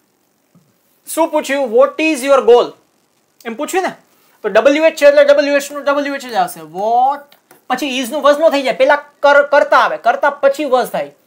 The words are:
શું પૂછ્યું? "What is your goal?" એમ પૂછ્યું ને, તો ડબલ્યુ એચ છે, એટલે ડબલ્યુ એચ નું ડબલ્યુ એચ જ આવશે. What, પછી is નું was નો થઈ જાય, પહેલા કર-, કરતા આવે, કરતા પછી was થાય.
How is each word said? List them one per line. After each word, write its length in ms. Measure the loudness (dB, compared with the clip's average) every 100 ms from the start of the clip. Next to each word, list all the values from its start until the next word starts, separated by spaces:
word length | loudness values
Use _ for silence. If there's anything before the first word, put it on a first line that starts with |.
| _ _ _ _ _ _ _ _ _ _ -10
શું 220 | -4 -2
પૂછ્યું? 400 | -2 -4 -4 0
"What 320 | 2 2 2
is 220 | -2 -2
your 220 | 0 2 4
goal?" 260 | 4 2 -6 _ _ _ _ _ _ -14
એમ 80 |
પૂછ્યું 300 | -10 -6 -4
ને, 100 | -4 -8 _ _ _ _
તો 80 | -2
ડબલ્યુ 360 | 2 2 2 0
એચ 100 | 2
છે, 100 | 4
એટલે 180 | 4
ડબલ્યુ 320 | 4 2 2 -2
એચ 160 | -4
નું 120 | -8
ડબલ્યુ 320 | -4 -4 -4 -8
એચ 100 | -8
જ 80 |
આવશે. 260 | -4 -4 -6
What, 640 | -16 -8 -2 0 0 -2 -10 _ _ _ -8
પછી 340 | -6 -4 -6
is 100 | -6
નું 100 | -2
was 180 | 0 2
નો 100 | 2
થઈ 120 | 0
જાય, 120 | -2
પહેલા 220 | 0 2 0
કર-, 480 | -2 _ 2 4
કરતા 340 | 4 2 2 2
આવે, 200 | 2 -2
કરતા 320 | -2 -2 -2
પછી 340 | 0 -2 -2
was 200 | -2 -2
થાય. 280 | -2 -6 -8 -12